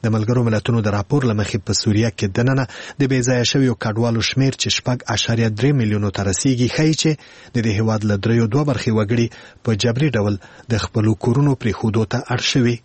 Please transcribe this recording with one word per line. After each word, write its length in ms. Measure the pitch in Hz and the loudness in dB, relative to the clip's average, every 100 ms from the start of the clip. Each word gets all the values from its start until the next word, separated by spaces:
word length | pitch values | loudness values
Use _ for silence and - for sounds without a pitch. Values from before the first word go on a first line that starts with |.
د 20 | 117 110 | 0 0
ملګرو 300 | 107 123 117 | 2 2 2
ملتونو 340 | 107 - 117 | 0 0 0
د 80 | 107 101 | 0 -2
راپور 240 | 98 143 127 | 0 0 2
له 40 | 104 | 0
مخې، 180 | 101 107 - | -2 -4 -4
په 60 | 101 | -2
سوریه 280 | - 104 113 - | 0 2 0 -2
کې 100 | 101 95 | -4 0
دننه 280 | 123 135 127 - - - | 0 0 -2 -8 -18 -4
د 40 | 139 | 0
بې 80 | 131 120 | 0 0
ځایه 160 | 127 117 | 0 2
شویو 280 | 143 131 113 | 2 2 0
کډوالو 440 | 117 107 117 113 107 | -4 -2 0 0 -2
شمیر 240 | - 135 - | 0 0 0
چې 80 | - - | -2 -2
شپږ 200 | - 123 - | -2 -6 -4
اعشاریه 360 | 107 - 113 113 | -4 -2 0 0
درې 220 | 104 131 143 | 2 0 2
میلیونو 300 | 110 104 101 - | 0 0 -2 -2
ته 60 | 98 | -2
رسیږي، 380 | 95 143 127 120 - | 0 0 0 0 2
ښیي 180 | 156 156 | 0 2
چې 100 | 160 151 - - - | 0 -2 -8 -20 -6
د 40 | 123 110 | -2 0
دې 60 | 101 | 0
هیواد 220 | 110 110 107 | 0 0 0
له 60 | 101 | 0
دریو 340 | 113 117 113 | 2 2 2
دوه 100 | 127 147 | 2 0
برخې 220 | 127 - 110 | 0 0 0
وګړي 300 | 104 120 117 - - - | 2 0 0 -4 -20 -8
په 80 | - 110 | -4 0
جبري 340 | 117 117 151 120 | 0 2 0 2
ډول 180 | 104 104 - - - | 0 -2 -8 -20 -4
د 20 | 110 - | -4 -2
خپلو 340 | 117 107 110 120 | 0 0 0 0
کورونو 340 | 120 143 131 | 2 2 0
پرېښودو 420 | 113 95 113 107 107 | -2 -2 -2 0 -2
ته 120 | 123 - | -4 -4
اړ 80 | 120 - | -4 -2
شوي. 240 | 147 120 117 | 2 2 0